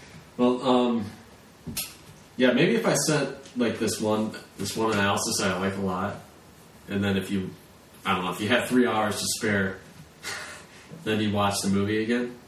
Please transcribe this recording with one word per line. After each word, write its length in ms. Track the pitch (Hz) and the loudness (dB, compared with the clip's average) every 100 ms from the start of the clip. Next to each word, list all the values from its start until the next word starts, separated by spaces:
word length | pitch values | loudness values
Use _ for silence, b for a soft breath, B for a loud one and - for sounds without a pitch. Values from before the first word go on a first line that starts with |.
| B B - - | B B -14 2
Well, 260 | 123 123 135 | 4 4 4
um, 360 | 127 120 117 98 - - - - - - - - - - - - - | 4 4 2 -2 -8 -20 -20 -20 -16 -10 -8 -8 -12 -20 -20 -16 2
yeah, 160 | 127 | 4
maybe 220 | 123 180 | 6 4
if 120 | 220 202 | 4 2
I 80 | |
sent, 420 | 143 - 143 135 - - 123 | 2 2 2 0 -6 -10 -2
like, 200 | 117 104 | -2 0
this 220 | 107 - | -2 0
one, 320 | 107 107 110 - - - | 0 0 0 -6 -14 -8
this 180 | 98 113 | -6 -2
one 160 | 110 | 0
analysis 480 | 104 101 101 117 110 | 2 2 2 0 0
I 160 | 101 90 | 0 0
like 180 | 98 98 | -2 -2
a 40 | |
lot, 340 | 98 92 98 - - - - - - - - | -2 -2 -4 -6 -14 -20 -20 -20 -20 -20 -6
and 160 | 101 | -2
then 140 | 101 98 | 0 0
if 120 | 92 | 0
you, 200 | 98 87 - - - - - - | -4 -4 -10 -20 -20 -20 -8 -2
I 80 | |
don't 100 | 92 | -2
know, 60 | 90 | -2
if 80 | 87 | -4
you 80 | 104 | 0
had 160 | 120 - | 2 4
three 200 | 127 117 | 2 4
hours 320 | 110 107 101 | 2 0 -2
to 60 | 98 - | -4 -2
spare, 400 | 107 101 95 - - - - - - - | 0 0 0 -4 -14 -20 -20 -14 -12 -10
<laughs> 640 | - - - - - - | -12 -16 -20 -20 -20 -10
then 160 | 107 107 | -2 0
you 120 | 107 | 0
watch 240 | 101 101 - | 2 0 0
the 60 | 98 | 0
movie 340 | 98 101 107 | 2 2 0
again. 320 | 110 120 123 - | 0 0 -2 -8